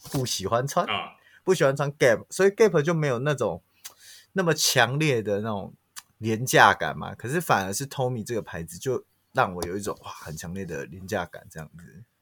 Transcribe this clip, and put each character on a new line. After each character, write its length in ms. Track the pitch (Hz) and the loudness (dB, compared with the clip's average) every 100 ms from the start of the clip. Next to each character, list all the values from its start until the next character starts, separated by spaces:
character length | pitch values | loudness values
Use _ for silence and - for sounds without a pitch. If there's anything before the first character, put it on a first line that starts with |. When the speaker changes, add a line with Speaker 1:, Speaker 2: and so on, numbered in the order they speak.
| - | -8
Speaker 1:
不 160 | 143 123 | -4 -4
喜 180 | - 95 | -4 -2
欢 220 | 117 139 | -2 0
穿， 180 | - - | -2 -2
Speaker 2:
啊。 240 | 101 - - _ - - | -4 -6 -14 _ -8 -2
Speaker 1:
不 100 | 180 | 2
喜 80 | |
欢 140 | 147 139 | 2 2
穿 160 | 143 | -2
GAP， 320 | - 135 110 - | 2 4 4 0
所 160 | - 196 | 2 2
以 60 | |
GAP 320 | 196 220 165 | 6 4 4
就 100 | 147 | 2
没 140 | 165 147 | 2 0
有 140 | 120 | 0
那 120 | 143 | 0
种， 300 | 139 107 87 - _ - - - - _ | 0 -2 -2 -8 _ -20 -20 -20 -20 _
那 100 | 190 | -2
么 100 | 175 | 0
强 460 | 151 - 131 117 139 | 2 2 4 2 2
烈 240 | 156 120 | 0 0
的 200 | 107 101 | 0 -4
那 60 | 110 | -4
种 240 | 104 87 - _ - - _ | -6 -8 -16 _ -20 -20 _
廉 260 | 110 110 127 | -4 -2 2
价 300 | 151 110 92 | 8 8 8
感 240 | 78 78 | 0 -4
嘛。 160 | 82 98 | -8 -10
可 140 | 113 | -6
是 120 | 165 | -4
反 240 | 165 117 95 | 0 0 0
而 80 | |
是 140 | 101 139 | -4 -6
Tommy 400 | - 127 123 101 | -4 -4 -4 -6
这 80 | 113 | -6
个 80 | |
牌 220 | 85 90 85 | -6 -10 -10
子 120 | 87 | -8
就 280 | 135 123 - _ _ | -4 -4 -6 _ _
让 220 | 131 110 90 | -2 -2 -2
我 100 | 87 | -6
有 120 | 98 | -6
一 40 | |
种， 160 | 98 - | -6 -8
哇， 80 | - | -12
很 260 | - - 78 | -16 -12 -12
强 160 | 85 | -10
烈 120 | 92 90 | -10 -8
的 200 | 76 69 | -10 -10
廉 200 | 92 92 | -14 -6
价 180 | 98 87 | -6 -6
感 220 | - - | -10 -18
这 120 | 80 | -16
样 100 | 76 82 | -16 -18
子。 240 | 85 - 120 _ | -20 -20 -20 _